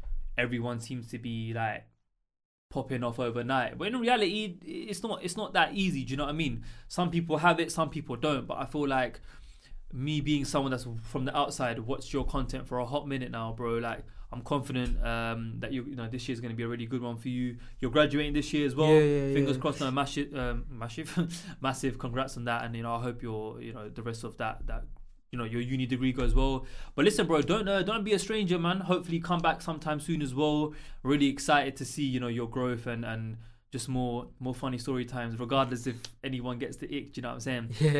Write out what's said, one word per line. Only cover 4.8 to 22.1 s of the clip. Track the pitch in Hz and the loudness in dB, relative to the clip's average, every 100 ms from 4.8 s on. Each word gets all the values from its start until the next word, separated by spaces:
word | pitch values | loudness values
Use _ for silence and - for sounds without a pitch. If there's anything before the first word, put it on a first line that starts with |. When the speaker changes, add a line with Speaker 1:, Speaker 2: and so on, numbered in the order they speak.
| 220 185 | -6 -6
Speaker 1:
not, | 233 196 | -4 -4
it's | 185 214 | -4 -4
not | 214 | 0
that | 185 160 | 4 4
easy. | 202 190 143 | 4 2 2
Do | 120 | -2
you | 135 | -2
know | 143 | -2
what | |
I | |
mean? | 151 156 110 - - - | 0 0 -2 -6 -12 -8
Some | - 175 | -2 2
people | 170 165 156 | 2 2 4
have | 175 165 | 6 6
it, | 165 | 2
some | - 156 | 0 0
people | 151 - 120 | -2 -6 -2
don't. | 151 139 101 | 0 0 -2
But | - | -6
I | 135 | -4
feel | 151 143 | -2 2
like | 131 123 - - - - - - - - | 2 0 -4 -14 -16 -18 -18 -14 -14 -10
me | 127 139 151 | -6 0 0
being | 151 147 | 2 2
someone | 131 143 135 | 2 0 0
that's | 127 120 113 | -2 -4 -8
from | - - | -6 -4
the | 131 147 | 0 2
outside, | 143 143 127 117 | 0 0 -2 -2
watched | 113 131 - | -4 -4 -2
your | 139 127 | -2 0
content | 139 127 - - | 0 -2 -4 -4
for | 123 | -4
a | 120 | -2
hot | 143 143 | -2 -2
minute | 135 123 | -4 -4
now, | 117 113 | -4 -6
bro. | 110 117 117 | -4 -2 0
Like, | 117 113 - - - | -2 -6 -10 -12 -10
I'm | 123 | -10
confident, | - 147 123 127 123 120 | -2 -2 0 -2 2 2
um, | 117 117 113 117 113 113 | 2 0 0 -2 -4 -6
that | 113 | -4
you, | 131 120 | -4 -4
you | 123 | -6
know, | 113 | -6
this | 123 113 | -6 -4
year's | 117 | -4
gonna | 120 113 | -4 -4
be | |
a | 117 | -2
really | 120 113 | -4 -4
good | 127 | -4
one | 120 117 | -4 -4
for | 127 | -4
you. | 123 123 120 - - | -2 -2 -4 -12 -4
You're | 127 | 2
graduating | 120 151 147 147 | 6 6 4 2
this | 147 143 | 0 0
year | 151 143 | 2 2
as | 127 | 4
well. | 156 | 8
Speaker 2:
Yeah, | 156 | 10
yeah, | 151 143 139 | 10 6 4
Speaker 1:
Fingers | 139 135 131 | 4 4 2
Speaker 2:
yeah. | |
Speaker 1:
crossed. | 147 139 | 0 0
No, | 139 | 0
massive, | 131 139 - 143 143 | 2 0 0 -2 -2
um, | 123 117 - | -2 -2 -4
massive, | 123 113 135 151 175 165 - - - | -6 -8 -8 -4 0 0 -2 -10 -4
<laughs> | |
massive. | 131 131 135 117 | -2 0 -2 -2
Congrats | 127 | -2